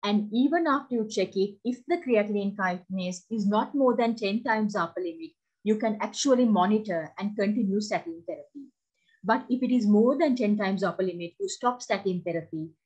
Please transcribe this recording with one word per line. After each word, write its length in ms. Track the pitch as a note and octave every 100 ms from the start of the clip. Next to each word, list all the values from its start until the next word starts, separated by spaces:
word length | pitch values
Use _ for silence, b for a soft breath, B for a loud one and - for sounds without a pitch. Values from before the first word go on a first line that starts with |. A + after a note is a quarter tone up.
And 280 | G#3 G#3 G#3
even 340 | A3+ C#4 E4+ E4
after 280 | C#4 C#4+
you 120 | A#3+ G#3+
check 300 | G#3+ F#3+ G3
it, 220 | G3+ -
if 220 | A#3 B3 -
the 120 | E4+
creatinine 580 | C4+ A3+ G#3 G3+ G3+ G3+
kinase 640 | F#3 F3+ - F#3+ F3+ F3+ _
is 160 | A3 G3+
not 280 | G#3 C#4+
more 200 | C#4+ C4
than 220 | A#3 A#3 A3+
ten 260 | G3 G#3
times 320 | B3 A3 G#3+
upper 260 | G#3 E3+ -
limit, 320 | F3+ E3 D#3+ _ _ _
you 140 | G3+ G#3+
can 220 | A3+ G#3+
actually 460 | G#3+ - C#4+ B3 B3
monitor 680 | G3+ F3+ G#3+ G#3+ E3 D#3 -
and 180 | G3+ G#3
continue 460 | G3 G#3+ G3 G3
statin 400 | G#3 F#3 E3+ E3 E3+
therapy. 380 | D3+ - D4 C#4 _ _ _ _ _
But 220 | F#3 B3 -
if 120 | B3
it 80 | B3+
is 160 | B3 G#3
more 300 | G#3 A#3 C#4+
than 200 | D#4+ B3
ten 200 | G#3 G#3
times 260 | G3 G3
upper 200 | F#3 E3+
limit, 320 | F#3+ F3 E3+ _
you 80 | G3
stop 320 | - B3 B3
statin 400 | - G3+ G3+ F3+
therapy 460 | D#3+ E3 D#3+ D#3+ D#3+ _